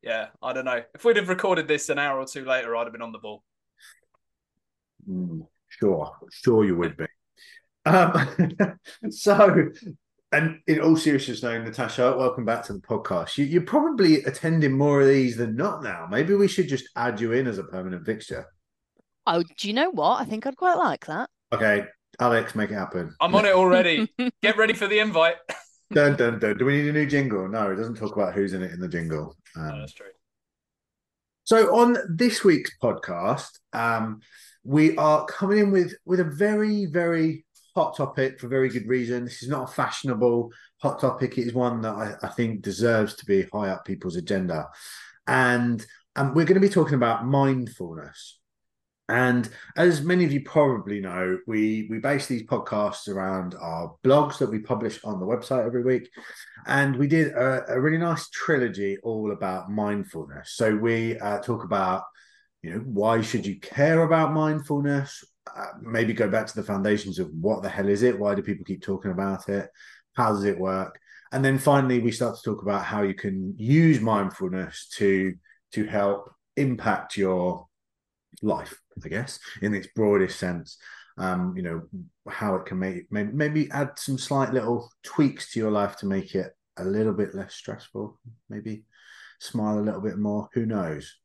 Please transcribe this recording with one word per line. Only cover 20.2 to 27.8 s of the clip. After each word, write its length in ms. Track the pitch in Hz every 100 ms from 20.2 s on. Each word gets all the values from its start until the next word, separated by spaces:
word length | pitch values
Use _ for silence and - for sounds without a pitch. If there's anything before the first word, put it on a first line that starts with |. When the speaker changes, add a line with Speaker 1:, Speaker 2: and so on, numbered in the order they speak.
Speaker 3:
I 40 | 247
think 200 | 220 262
I'd 120 | 269
quite 200 | 370 349
like 280 | 302 147 -
that. 220 | 156 254 _ _
Speaker 2:
Okay, 320 | 113 110 104 101 _ _ _
Alex, 340 | 123 113 - 110
make 140 | 104
it 40 | 104
happen. 400 | 95 90 80 -
Speaker 1:
I'm 120 | 165 208
on 100 | 208
it 80 | 185
already. 560 | 185 180 175 156 220 - 247
Speaker 3:
<laughs> 160 | -
Speaker 1:
Get 160 | 208 214
ready 160 | 220
for 140 | 220 202
the 120 | 214
invite. 360 | 214 170 165 165
<laughs> 520 | - - - _ _
Speaker 2:
Dun, 220 | 151 143 139
dun, 240 | 120 113
dun. 180 | 110 104
Do 80 | 127
we 160 | 143
need 80 | 147
a 40 |
new 120 | 151 147
jingle? 420 | 143 135 104 95
No, 240 | 110 101
it 40 |
doesn't 180 | 95